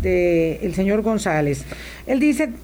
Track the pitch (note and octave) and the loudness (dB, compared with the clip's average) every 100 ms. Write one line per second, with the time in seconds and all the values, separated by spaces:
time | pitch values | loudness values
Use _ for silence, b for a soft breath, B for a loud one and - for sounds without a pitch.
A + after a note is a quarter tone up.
0 | F#3 F3+ F3 E3 E3 - F#3+ E3 G3 G#3+ | 0 2 4 2 2 -2 -4 0 2 2
1 | G#3+ G#3+ F#3+ D#3 C#3+ C3+ - B B B | 0 0 0 0 0 -2 -6 B B B
2 | - C4 D4+ C4+ D4+ - | -2 2 2 2 -2 -4